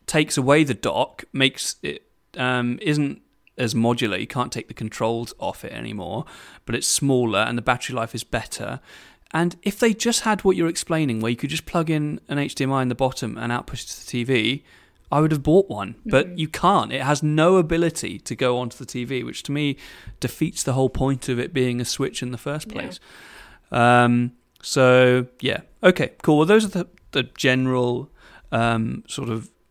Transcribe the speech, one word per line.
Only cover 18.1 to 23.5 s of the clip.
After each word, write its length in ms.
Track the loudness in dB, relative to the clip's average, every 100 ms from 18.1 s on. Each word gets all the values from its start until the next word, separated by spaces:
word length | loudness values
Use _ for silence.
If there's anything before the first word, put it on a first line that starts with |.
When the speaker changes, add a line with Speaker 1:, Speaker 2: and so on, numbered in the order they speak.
| -8
Speaker 1:
to 140 | -10 -2
go 220 | 0 0
onto 180 | -4 -10
the 100 | -10
T 180 | -8
V, 180 | -6 -6
which 180 | -6 -8
to 80 | -6
me 240 | -2 -2 -4 -10 -20 -20 -8
defeats 420 | -6 -2 -4 -2
the 100 | -2
whole 140 | 0 0
point 400 | 0 -2 -2 -2
of 100 | -4
it 140 | -2
being 280 | 0 0 0
a 40 |
Switch 380 | -4 -4 -4 -6
in 80 | -8
the 60 | -8
first 300 | -8 -8 -8
Speaker 2:
Yeah. 40 |
Speaker 1:
place. 260 | -10 -10 -12 -20 -20 -20 -20 -20